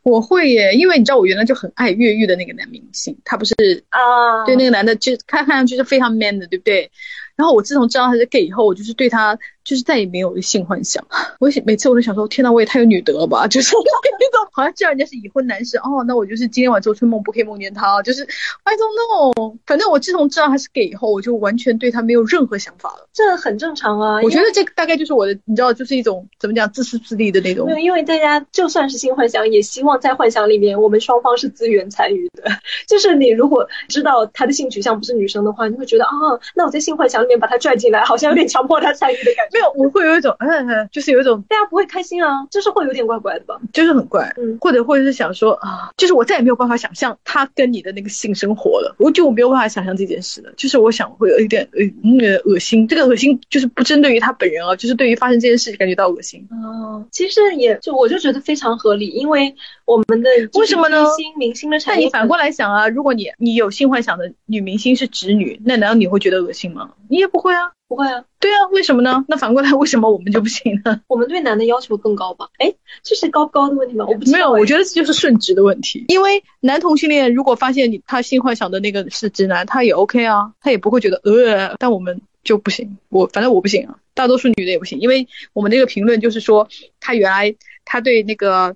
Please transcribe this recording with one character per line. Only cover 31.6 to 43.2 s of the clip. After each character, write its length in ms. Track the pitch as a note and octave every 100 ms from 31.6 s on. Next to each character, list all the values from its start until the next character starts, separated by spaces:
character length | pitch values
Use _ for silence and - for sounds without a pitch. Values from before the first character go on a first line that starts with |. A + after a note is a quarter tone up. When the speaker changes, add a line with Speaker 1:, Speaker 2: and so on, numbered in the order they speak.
| A3+
Speaker 2:
源 220 | G3+ F#3
参 240 | - G3
与 160 | G3+ F3
的。 80 | - A3 G#3
<laughs> 200 | - - -
就 120 | G#4
是 160 | G4
你 140 | D4 B3+
如 200 | A3+ C#4
果 180 | C#4 - - -
知 140 | D4
道 220 | D4 B3 A3
他 180 | -
的 80 | C4+
性 160 | C#4+ C4
取 100 | G3+
向 200 | G#3 A3
不 40 |
是 100 | A3+
女 140 | A#3+ G3
生 160 | G#3
的 80 | G#3
话， 160 | G#3 A3
你 80 |
会 100 | A#3+ C4
觉 100 | A3+
得， 80 |
啊， 60 | - D4 D#4 A#3+ -
那 100 | -
我 40 | D#4+
在 100 | C#4+
性 160 | D4+
幻 140 | D#4 C4
想 140 | A3+
里 40 | B3
面 120 | A#3+
把 80 | -
他 100 | A#3+
拽 180 | D4
进 160 | A#3+ A#3
来， 120 | G#3+
好 140 | B3+ A#3
像 140 | D4
有 40 |
点 120 | E4+ -
强 200 | - C4
迫 140 | D#4
他 100 | D4
参 200 | - C4+
与 60 | B4+
的 140 | C5
感 120 | A#4+ D#5
觉。 20 |
Speaker 1:
没 60 | A4+
有， 120 | F4+
我 140 | C#4 C4+
会 160 | G4
有 120 | D#4+ E4
一 40 |
种， 140 | C4+ -
嗯， 280 | C4+ D#4+ B3
嗯， 220 | A3 G#3
就 100 | D4
是 100 | D4
有 80 | B3+
一 40 |
种 200 | C4+ A3 -
Speaker 2:
大 100 | G#4+
家 80 |
不 100 | G#4
会 100 | E4+
开 160 | G4 F#4
心 220 | F4+ F4
啊， 220 | D#4 C#4 C#4
就 120 | G4+
是 80 | G4+
会 160 | G4+
有 80 | C#4+
点 120 | B3+
怪 120 | A3+
怪 180 | A3+